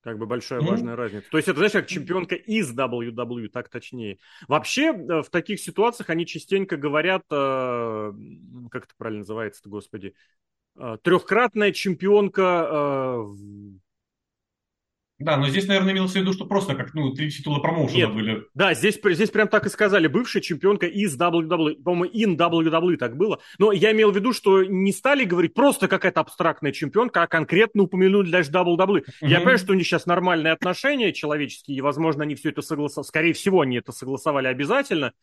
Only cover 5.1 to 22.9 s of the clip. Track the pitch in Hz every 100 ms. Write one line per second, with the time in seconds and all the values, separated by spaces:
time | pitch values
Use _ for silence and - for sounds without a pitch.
5.1 | 160 139 175 165 202 - 175 226 233 202
6.1 | 165 170 156 - 196 196 156 147 147 170
7.1 | 190 _ 147 139 131 127 120 117 110 107
8.1 | 101 107 117 123 123 120 127 - _ 113
9.1 | 107 98 110 107 - 104 104 - 107 98
10.1 | _ _ _ _ _ _ _ 123 110 180
11.1 | 185 - 202 247 214 208 - 202 170 190
12.1 | 208 196 - 185 175 156 151 143 139 131
13.1 | 123 104 101 101 101 101 95 _ _ _
14.1 | _ _ _ _ _ _ _ _ _ _
15.1 | _ 151 143 139 175 196 190 190 190 185
16.1 | 190 190 190 - 196 190 131 120 156 135
17.1 | 131 151 - 156 143 156 170 139 - 110
18.1 | 107 107 107 - 135 190 151 196 208 202
19.1 | 160 214 - 208 214 208 - 208 196 160
20.1 | 156 247 202 - 151 190 202 175 196 208
21.1 | 131 175 170 160 175 156 156 143 175 180
22.1 | 220 214 160 170 165 160 160 180